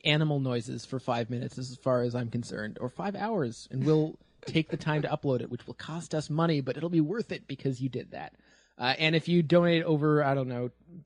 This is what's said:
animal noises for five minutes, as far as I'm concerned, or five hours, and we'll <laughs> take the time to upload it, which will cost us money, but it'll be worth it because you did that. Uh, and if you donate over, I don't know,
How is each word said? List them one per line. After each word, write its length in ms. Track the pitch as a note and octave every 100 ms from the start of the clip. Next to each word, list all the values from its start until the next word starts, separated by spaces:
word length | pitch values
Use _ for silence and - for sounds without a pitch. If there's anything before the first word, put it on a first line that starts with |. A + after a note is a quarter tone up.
| D#3
animal 340 | D3+ D#3 C#3+
noises 460 | C3 A#2+ A#2+ B2 -
for 140 | C3
five 300 | - A#2 A2+
minutes, 280 | A#2+ B2 -
as 180 | C3 B2+
far 260 | C3 B2
as 120 | A#2+ A#2+
I'm 140 | A#2
concerned, 480 | A#2+ A#2 - G#2+ -
or 100 | B2
five 260 | - G3 G3
hours, 500 | G#3+ G#3 A#2+ - -
and 140 | C3+ C#3+
we'll 320 | D#3 D#3 - _
<laughs> 140 | - -
take 240 | D#3+ D#3+
the 80 | E3
time 240 | D#3 D3+
to 80 | -
upload 320 | D3 C#3 B2
it, 100 | -
which 160 | A#2+ -
will 60 |
cost 420 | - - E3 D#3+ D#3
us 140 | D3
money, 320 | D3+ E3 D3
but 160 | C3 D3
it'll 120 | E3+
be 120 | E3+
worth 320 | D3+ G#3+ -
it 120 | F3 -
because 360 | C3+ C3+ A#2+
you 80 | C3
did 220 | B2 -
that. 220 | C2+ C#2+ _ _ _ _ -
Uh, 160 | B2 C3+
and 160 | D#3+ D#3+
if 140 | E3
you 120 | F3
donate 420 | D3 F3 F3 E3
over, 380 | E3 D3+ D3+ D3+
I 140 | C#3 C#3
don't 140 | B2+
know, 200 | B2 B2 - - E3+